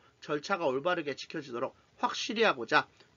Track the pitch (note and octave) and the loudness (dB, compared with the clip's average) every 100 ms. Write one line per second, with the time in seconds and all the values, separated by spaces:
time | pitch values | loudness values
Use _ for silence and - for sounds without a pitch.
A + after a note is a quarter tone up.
0 | _ _ - D3 - G3 D#3 C3 F3 F3 | _ _ -4 -4 0 0 2 0 0 -2
1 | C#3+ B2+ - E3 C3+ A#2+ B2+ - _ - | -2 -8 -8 -10 -6 -4 -4 -6 _ -4
2 | A#3+ - - A3 G#3+ C3+ A2+ D3+ - _ | -4 -2 -4 2 2 2 4 4 2 _
3 | - | -20